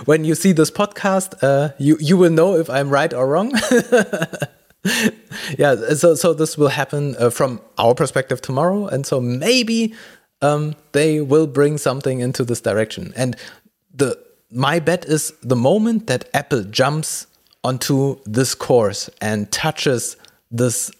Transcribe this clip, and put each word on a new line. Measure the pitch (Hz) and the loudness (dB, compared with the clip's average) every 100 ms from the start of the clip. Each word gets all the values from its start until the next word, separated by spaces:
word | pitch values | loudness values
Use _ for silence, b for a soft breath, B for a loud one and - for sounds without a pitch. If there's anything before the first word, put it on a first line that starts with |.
when | - 160 | 0 2
you | 156 | 2
see | 156 196 | 0 2
this | 160 151 | 4 2
podcast, | - 202 - 202 190 185 - | 2 -4 -2 -2 0 -2 -2
uh, | 139 139 147 - | 0 2 0 -2
you, | 139 156 | 2 2
you | 151 185 | 4 4
will | 175 | 4
know | 160 170 170 | 4 2 2
if | 160 | 0
I'm | 131 143 | -2 0
right | 139 165 | 0 0
or | 123 131 | 0 0
wrong. | 156 220 247 | 0 0 -2
<laughs> | - 240 233 240 196 170 165 - - _ _ _ 196 240 214 - - B B 143 | 2 0 4 2 2 -2 -6 -6 -10 _ _ _ -4 0 -2 -2 -16 B B 0
Yeah, | 143 120 113 | 2 2 0
so, | 147 175 | 2 4
so | 156 180 | 4 2
this | 151 156 - | 0 -2 2
will | 147 | 0
happen, | 135 139 147 143 123 | 0 -4 -2 -4 0
uh, | 117 | 0
from | - 139 117 - - | 2 -2 -2 -12 0
our | 117 | 2
perspective | 127 147 139 131 127 | 2 2 -2 -2 -6
tomorrow. | - 135 170 202 202 | -4 -2 0 0 -4
And | 131 | -6
so | 139 139 | -2 -2
maybe, | 120 127 202 254 226 226 226 B B B B - | -2 -4 0 0 0 -2 -2 B B B B -2
um, | 143 147 151 147 _ | 0 0 -2 -8 _
they | 143 156 151 | 0 2 0
will | 143 151 160 | 2 2 2
bring | 135 143 151 | 2 2 2
something | 143 131 139 131 | -2 -2 -4 -4
into | 123 - | -4 -2
this | 123 117 | -2 -2
direction. | 110 101 110 - 90 | -2 -2 -2 -6 -12
And | - 127 - B B _ _ _ | -4 -4 -4 B B _ _ _
the, | 131 139 - - _ _ | -2 -2 -2 -12 _ _
my | 120 135 165 | -2 0 0
bet | 151 180 | 0 -2
is | - 151 - - | 0 -4 -4 -10
the | 120 127 | -2 2
moment | 127 202 220 226 - | 4 2 2 -2 -2
that | 123 - | -4 -2
Apple | 139 139 131 | -6 -2 -4
jumps | 98 113 131 151 151 - - _ _ _ | -2 0 0 0 -6 -10 -14 _ _ _
onto | 123 127 - 139 139 127 | -6 -4 0 0 0 -2
this | - 110 131 | -4 0 0
course | - - 127 104 101 - - | -2 2 4 4 -2 -12 -8
and | 107 107 104 | -4 -4 -4
touches | - 156 - 151 123 - - b b - | -4 -4 -2 -2 -2 -4 -12 b b -10
this, | 117 123 113 - - | -2 -2 -2 -8 -6